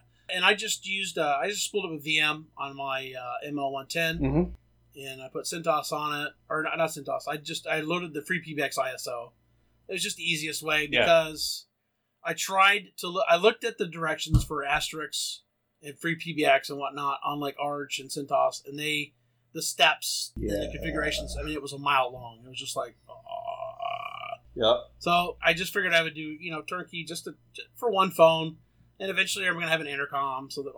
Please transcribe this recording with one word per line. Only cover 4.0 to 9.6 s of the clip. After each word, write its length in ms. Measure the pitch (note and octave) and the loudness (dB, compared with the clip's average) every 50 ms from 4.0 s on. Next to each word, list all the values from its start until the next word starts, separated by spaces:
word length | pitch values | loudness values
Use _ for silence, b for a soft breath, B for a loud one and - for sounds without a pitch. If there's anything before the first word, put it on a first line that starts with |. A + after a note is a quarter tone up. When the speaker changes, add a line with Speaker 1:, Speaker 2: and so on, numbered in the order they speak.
| E3 D#3+ E3 E3 | 0 0 0 0
Speaker 2:
Mm-hmm. 800 | C#3+ C3 C#3 D#3+ F3+ F3+ - - _ _ _ _ _ _ _ C#3 C3+ | 0 2 2 2 2 0 -4 -12 _ _ _ _ _ _ _ -14 -12
Speaker 1:
and 140 | C3+ C3 C3 | -12 -12 -12
I 80 | C3 C3 | -14 -10
put 160 | - C#3+ C3+ | -10 -8 -6
centos 460 | - F3 E3+ D#3+ E3 D3+ D3 C#3 - D#3+ | -6 -6 -2 0 2 2 2 0 -2 -2
on 320 | D3+ D3+ D3 D3 C#3+ D3 | -2 -2 -2 -2 -2 -4
it, 60 | D3 - _ _ - | -6 -8 _ _ -6
or 140 | D3 D#3 D#3 | -4 -2 -2
not, 140 | D3+ D3 | -2 0
not 120 | E3+ E3 - | 0 0 -2
centos. 380 | - D3+ C3+ C#3+ C3+ - - C#3+ | -2 -6 -6 -6 -6 -4 -4 -6
I 80 | D3+ | -6
just, 280 | D3+ D3 D#3 D#3+ D#3 - | -6 -6 -8 -8 -6 -4
I 120 | D#3+ D#3 D#3 | -2 -2 -2
loaded 320 | D3+ D#3 E3+ F3 F3 D#3+ C#3+ | -2 -2 -2 -2 -4 -6 -8
the 80 | D3 | -8
free 180 | C#3 - F#3 E3 | -4 -2 -4 -4
P 120 | - D#3 D3+ | -4 -4 -2
B 80 | D3 | -2
X 160 | C#3+ C3 - | -2 -2 -2
I 140 | C#3 C3 C3 | -2 -4 -4
S 160 | B2 - - | -6 -8 -8
O. 240 | C3 A#2+ A#2+ A#2+ - - _ _ _ _ _ | -8 -8 -8 -10 -12 -16 _ _ _ _ _